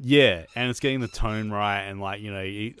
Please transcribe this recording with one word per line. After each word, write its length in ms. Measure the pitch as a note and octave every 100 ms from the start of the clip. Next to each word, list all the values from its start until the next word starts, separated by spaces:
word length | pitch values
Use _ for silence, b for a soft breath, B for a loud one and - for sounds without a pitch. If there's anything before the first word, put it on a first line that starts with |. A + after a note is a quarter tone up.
Yeah, 440 | B2+ C#3+ B2+ F2 D#2+ A#2
and 160 | B2
it's 80 | A#2+
getting 200 | C#3 C3+
the 60 | A#2
tone 440 | - A2 G#2+ G#2+
right, 300 | G#2 G#2 G2+
and, 200 | G2 G2
like, 200 | G2 G2+
you 100 | G#2
know, 120 | G2
he, 300 | F#2+ G2+ A2 -